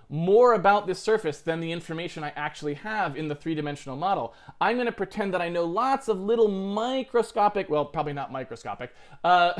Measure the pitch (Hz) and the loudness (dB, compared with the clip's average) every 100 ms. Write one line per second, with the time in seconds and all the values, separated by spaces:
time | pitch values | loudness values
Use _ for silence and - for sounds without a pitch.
0 | - 147 175 214 247 220 190 202 185 180 | -10 -4 4 8 8 6 4 4 2 -4
1 | - 220 165 143 165 165 165 170 - 160 | 0 0 0 -6 -4 -4 -4 -6 -8 -8
2 | 175 - 147 147 147 - 147 143 214 214 | -8 -8 -10 -6 -8 -6 -6 -6 -6 -2
3 | 175 139 156 147 165 156 147 143 139 131 | -2 -2 -6 -6 -4 -4 -4 -6 -10 -4
4 | 180 185 117 - - - 180 240 240 226 | -2 0 -2 -10 -18 -2 0 2 -2 -2
5 | 190 208 196 180 170 175 170 190 262 269 | -6 -4 -2 -2 -2 -2 -2 0 0 0
6 | 220 196 196 233 214 190 196 202 240 262 | 0 -4 0 2 2 2 -4 -2 -2 -2
7 | 247 240 226 220 208 202 180 151 147 160 | -2 0 0 2 0 0 -2 -2 -2 -4
8 | 147 143 123 131 127 117 113 101 123 - | -4 -6 -8 -8 -10 -12 -10 -10 -10 -14
9 | - - 170 180 175 | -20 -4 4 6 6